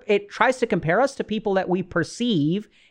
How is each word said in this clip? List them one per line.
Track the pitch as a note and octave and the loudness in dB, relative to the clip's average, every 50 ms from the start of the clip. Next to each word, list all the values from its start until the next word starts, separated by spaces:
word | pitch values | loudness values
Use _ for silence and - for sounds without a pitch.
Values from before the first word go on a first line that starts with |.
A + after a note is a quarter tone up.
| - | 0
it | G#3+ G#3 G3+ G3+ - | 0 0 0 0 -4
tries | - - G#3+ B3+ B3+ | 0 2 2 2 2
to | - A#3+ | 0 0
compare | A3+ G#3+ F3 - D#3+ E3+ G#3+ | 0 0 0 0 2 2 2
us | C4+ C#4 - | 2 0 -2
to | - - | -6 -6
people | - G#3 A3 - G#3 F#3+ | -6 -6 -4 -2 -2 0
that | F#3+ F3+ F3+ | 0 0 0
we | F3+ F#3+ | -2 -2
perceive | F#3 - - F3 D#3 - - - A#3+ B3 G#3+ D#3 C#3 D3+ F3 G#3 G#3 - _ _ - _ | -2 -2 -2 -2 -2 -2 -4 -2 0 0 2 2 2 2 0 -2 -4 -10 _ _ -20 _